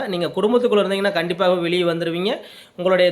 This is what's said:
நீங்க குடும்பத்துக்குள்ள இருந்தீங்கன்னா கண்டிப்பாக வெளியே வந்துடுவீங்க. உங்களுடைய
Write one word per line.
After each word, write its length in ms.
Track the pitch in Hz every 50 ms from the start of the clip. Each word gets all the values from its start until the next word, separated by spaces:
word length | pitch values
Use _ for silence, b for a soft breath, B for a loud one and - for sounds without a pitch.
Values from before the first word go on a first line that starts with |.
| 262 214
நீங்க 200 | 185 175 175 151
குடும்பத்துக்குள்ள 560 | - 185 190 214 240 247 247 226 208 208 190
இருந்தீங்கன்னா 340 | 185 196 196 196 202 196 170
கண்டிப்பாக 400 | 165 175 180 170 190 180 185 180
வெளியே 260 | 170 170 175 180 175 170
வந்துடுவீங்க. 400 | 165 165 170 165 165 175 185 214 277 - B B B B B B B
உங்களுடைய 340 | - 175 190 185 180 180 180